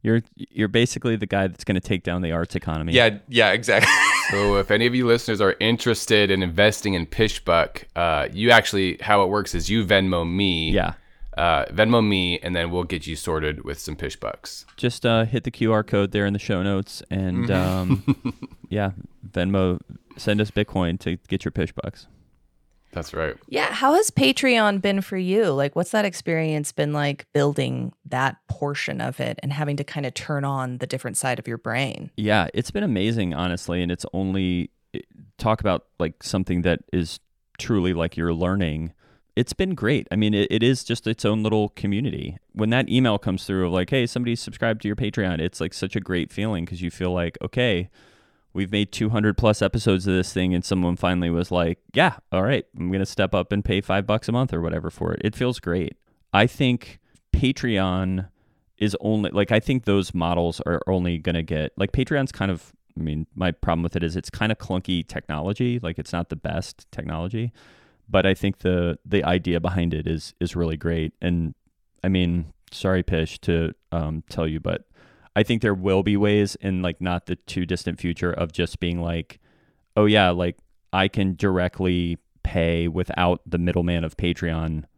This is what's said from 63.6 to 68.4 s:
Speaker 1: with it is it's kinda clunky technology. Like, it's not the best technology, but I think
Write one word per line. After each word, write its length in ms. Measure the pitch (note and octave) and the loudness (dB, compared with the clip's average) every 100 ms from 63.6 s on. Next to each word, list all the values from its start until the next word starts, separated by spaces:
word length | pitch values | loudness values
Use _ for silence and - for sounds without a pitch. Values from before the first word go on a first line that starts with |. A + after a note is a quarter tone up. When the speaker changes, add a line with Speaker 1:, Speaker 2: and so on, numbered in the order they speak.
| - E2 | 0 0
Speaker 1:
with 120 | E2+ E2+ | 0 -2
it 80 | |
is 120 | E2 E2+ | -2 -4
it's 140 | - | -8
kinda 260 | - G#2+ A2 | -4 -2 -2
clunky 500 | - F2+ - F2+ D#2+ | -4 -6 -2 -4 -2
technology. 720 | D#2+ - D#2 F2 G#2 B2 A#2+ | -10 -8 -6 -4 -2 -2 -2
Like, 160 | E2+ E2+ | -6 -8
it's 120 | - | -6
not 160 | E2+ E2+ | -6 -6
the 60 | D#2+ | -8
best 540 | - D#2+ - - - | -6 -6 -8 -16 -14
technology, 600 | - D2+ D#2+ F2+ A2 A#2 _ - - _ _ - | -12 -8 -6 -6 -4 -6 _ -20 -20 _ _ 0
but 160 | F#2+ F#2+ | 2 4
I 80 | |
think 260 | F#2+ | 2